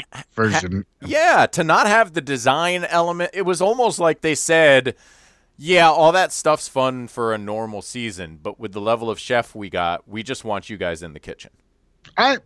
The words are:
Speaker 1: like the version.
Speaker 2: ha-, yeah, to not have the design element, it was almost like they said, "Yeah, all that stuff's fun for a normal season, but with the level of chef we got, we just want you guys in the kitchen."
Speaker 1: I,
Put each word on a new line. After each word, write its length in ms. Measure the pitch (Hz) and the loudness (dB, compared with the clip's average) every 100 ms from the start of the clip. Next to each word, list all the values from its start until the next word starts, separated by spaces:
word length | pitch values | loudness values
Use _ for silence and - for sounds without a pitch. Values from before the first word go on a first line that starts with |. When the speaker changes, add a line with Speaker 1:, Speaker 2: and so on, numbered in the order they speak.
| - | -18
Speaker 1:
like 120 | - - - | -20 -10 -2
the 0 | |
version. 500 | 110 160 90 98 - _ - | 0 0 -2 -6 -10 _ -4
Speaker 2:
ha-, 0 | |
yeah, 380 | 294 330 214 117 | 0 4 4 2
to 160 | - | 0
not 240 | 160 180 208 | 2 2 4
have 260 | 226 202 | 4 2
the 80 | 160 | -2
design 600 | 135 131 127 147 175 180 175 | -6 -2 0 0 0 -2 0
element, 460 | 170 170 175 175 | 0 0 -2 -6
it 100 | 185 | -4
was 180 | 185 185 | -4 0
almost 380 | 190 254 226 170 | 0 2 0 0
like 220 | 165 156 | 0 0
they 140 | 160 143 | -2 -2
said, 600 | - 165 156 131 127 - _ _ _ _ _ - | 2 4 6 6 2 -6 _ _ _ _ _ -10
"Yeah, 320 | 156 180 165 | 2 4 6
all 220 | 156 160 | 6 4
that 180 | 185 170 | 4 2
stuff's 340 | - 156 156 - | 0 0 0 -2
fun 400 | 135 131 127 120 | -2 -2 -2 -8
for 260 | 127 113 | -4 -2
a 40 | 107 | -2
normal 440 | 104 107 113 101 | -4 -6 -6 -10
season, 580 | - 123 117 92 82 80 | -12 -10 -8 -8 -12 -12
but 180 | 104 - | -12 -10
with 120 | 110 | -10
the 80 | 104 | -6
level 280 | 104 113 113 | -2 -2 -2
of 80 | 104 | -6
chef 360 | - 120 - 110 | -2 -2 -2 -8
we 140 | 98 | -8
got, 380 | 90 85 87 - | -4 -4 -4 -8
we 160 | 107 | -12
just 200 | 110 127 110 | -10 -10 -8
want 240 | 98 - | -8 -8
you 80 | 101 | -8
guys 240 | 90 82 | -6 -8
in 100 | 85 | -12
the 60 | 76 | -16
kitchen." 300 | - - - _ _ _ _ _ - - | -18 -18 -20 _ _ _ _ _ -10 -2
Speaker 1:
I, 200 | 254 269 | -2 -2